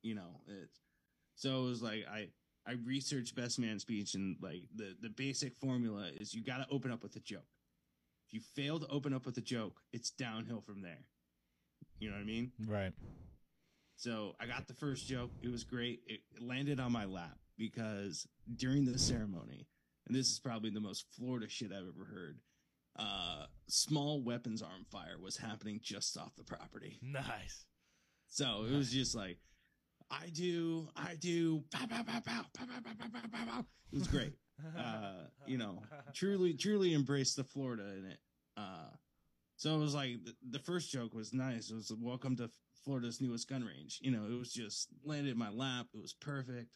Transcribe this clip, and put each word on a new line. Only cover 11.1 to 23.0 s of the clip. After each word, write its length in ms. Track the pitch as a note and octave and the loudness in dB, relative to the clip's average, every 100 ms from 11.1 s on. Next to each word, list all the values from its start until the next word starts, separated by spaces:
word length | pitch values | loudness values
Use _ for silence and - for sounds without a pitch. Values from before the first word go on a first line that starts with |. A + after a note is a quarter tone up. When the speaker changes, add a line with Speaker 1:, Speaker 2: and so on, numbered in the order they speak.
| _ _ _ _ _ _ _ - - | _ _ _ _ _ _ _ -20 -8
Speaker 1:
You 100 | G#2+ | -6
know 60 | G2+ | -4
what 80 | |
I 20 | G#2 | -2
mean? 260 | A2+ B2 - G#2+ | 0 -2 -2 -2
Speaker 2:
Right. 280 | G#2 F#2+ - - - - - _ _ _ _ _ - | 2 0 -2 -10 -12 -16 -18 _ _ _ _ _ -8
Speaker 1:
So 380 | B2 A2+ G#2 - | -4 -2 -4 -6
I 60 | A#2 | -6
got 200 | B2 C3+ | -6 -6
the 60 | |
first 340 | B2+ D3 C3 - | -4 0 0 -2
joke. 240 | C3 B2 - | -2 -2 -4
It 80 | A#2+ | -2
was 120 | A#2+ | -2
great. 380 | A#2 B2+ A#2+ A#2 - | -2 0 0 -2 -6
It 140 | G#2+ _ - | -10 _ -8
landed 400 | A#2+ B2+ C#3 C#3 | -4 0 2 2
on 120 | B2+ | 4
my 140 | A#2 G2+ | 2 2
lap 320 | F#2 E2+ - - - | -2 -6 -10 -20 -4
because 680 | A2 - A2 G2+ G2+ - - _ - A#2 | -4 -2 -2 0 -2 -2 -6 _ -10 0
during 300 | B2+ C#3 C3+ | 4 8 6
the 120 | B2+ | 6
ceremony, 680 | A#2 A#2+ G#2+ F#2 A1 - - _ _ _ - | 6 4 2 -2 -6 -12 -14 _ _ _ 0
and 80 | B2+ | 4
this 160 | B2+ | 4
is 80 | - | 2
probably 300 | - A2+ A2 | 0 -2 0
the 100 | G#2 | 0
most 260 | G#2+ - - - | -2 -4 -8 -6
Florida 320 | B2 B2+ G#2+ | -2 -2 -2
shit 240 | - G#2+ | -4 -4
I've 80 | G2 | -4
ever 260 | F#2 E2+ F#2+ | -6 -8 -10
heard, 280 | - E2 B1+ _ _ _ _ _ | -8 -10 -10 _ _ _ _ _
uh, 480 | - | -8